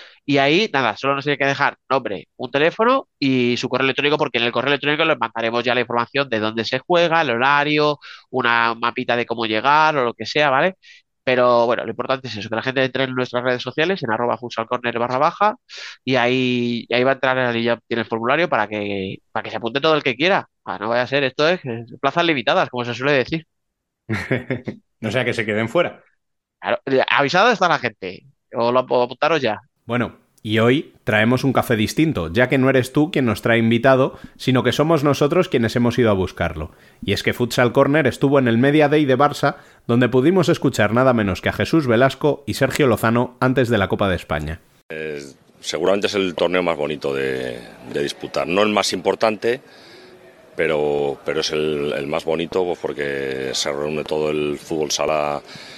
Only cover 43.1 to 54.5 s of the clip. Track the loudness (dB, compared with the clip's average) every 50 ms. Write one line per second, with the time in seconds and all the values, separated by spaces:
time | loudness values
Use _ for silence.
43.1 | 2 2 0 -2 -2 -2 0 0 2 2 2 2 2 2 2 0 0 0 0 0
44.1 | 0 -2 -4 -4 -6 -4 -4 -6 -10 -10 _ _ _ _ _ -14 -10 -8 -8 -8
45.1 | -8 -10 -12 -14 -20 _ _ _ _ _ -10 -6 -4 0 2 2 2 2 0 0
46.1 | 0 0 0 0 0 0 0 2 2 2 0 0 -2 -2 -2 -4 -4 -4 -4 -4
47.1 | -2 -2 -2 -2 -4 -4 -6 -8 -8 -10 -14 -18 -20 -20 -16 -8 -4 -4 -4 -4
48.1 | -4 -8 -12 -6 -4 -4 -2 0 2 2 2 2 2 0 0 0 -2 -2 0 -2
49.1 | 0 2 0 0 0 0 -2 -2 -2 -2 -6 -20 -20 -20 -20 -20 -20 -20 -20 -20
50.1 | -20 -20 -20 -20 -20 -20 -20 -16 -6 -2 -2 0 0 0 0 0 0 0 0 -2
51.1 | -4 -6 -6 -4 -4 -2 -2 -2 -2 -2 -2 -2 -2 -2 -2 -4 -4 -4 -4 -4
52.1 | -4 -4 -2 -2 -2 -2 -4 -2 -2 -2 -2 -2 -4 -4 -6 -8 -6 -4 -6 -6
53.1 | -4 -4 -6 -6 -6 -6 -6 -6 -4 -4 -4 -4 -4 -4 -4 -4 -4 -6 -4 -4
54.1 | -2 -2 -2 -2 -2 -2 -2 -4